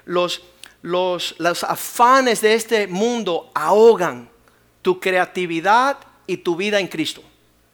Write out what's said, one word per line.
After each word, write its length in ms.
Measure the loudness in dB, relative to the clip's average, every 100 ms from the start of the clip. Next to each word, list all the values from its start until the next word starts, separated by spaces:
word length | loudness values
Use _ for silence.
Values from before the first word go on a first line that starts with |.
| -6
los, 360 | -2 -2 -4 -14 _ -20 _
los, 540 | -6 -2 -2 -4 -8 -4
los 240 | -4 -2 -4
afanes 760 | -6 -6 2 4 4 2 2
de 140 | 2
este 340 | 0 0 -2 -2
mundo 640 | -2 -2 -2 -4 -6 -6
ahogan 760 | -6 2 6 6 6 0 -6 -14 _ _ _ _ _
tu 160 | -4 -2
creatividad 1000 | -2 0 -2 -4 -6 -2 2 2 2 -2 -10 _ -8
y 120 | -6
tu 180 | -4 -4
vida 240 | -2 -2
en 80 | -2
Cristo. 340 | -4 -6 -8 -16 _ _ _ _